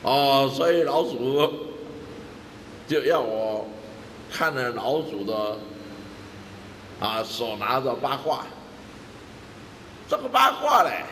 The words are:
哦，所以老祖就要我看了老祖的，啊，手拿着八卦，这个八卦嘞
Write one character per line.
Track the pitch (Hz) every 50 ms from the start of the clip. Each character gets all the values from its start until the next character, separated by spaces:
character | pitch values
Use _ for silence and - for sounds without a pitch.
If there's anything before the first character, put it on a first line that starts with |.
| -
哦， | - 131 143 143 139 135 135 139 135 139
所 | 131 165 170
以 | 175 170 165
老 | 143 143 156 170
祖 | 165 156 117 120 131 139 143 147 - - - - - - - - - - - - - - - - - - - - - - - - - - - - -
就 | 151 151 123
要 | 139 170 156
我 | 131 - 110 110 110 110 107 107 110 - - - - - - - - - - - - -
看 | - - 170 160 147
了 | 131 127 123
老 | 117 107 98 120 143 156
祖 | 160 160 113 101 101
的， | 101 110 107 107 107 107 107 107 - - - - - - - - - - - - - - - - - - - - - - - - - - -
啊， | - 107 110 110
手 | 110 - - - 120 113 107 104
拿 | 101 104 123 135
着 | 131 131 120
八 | 120 139 135 135 139
卦， | - 147 143 131 - - - - - - - - - - - - - - - - - - - - - - - - - - - - - - - - - -
这 | 294 294
个 | 277 254
八 | 247 254 262 254 262
卦 | - - 294 277 233 180
嘞 | 147 107 90 - -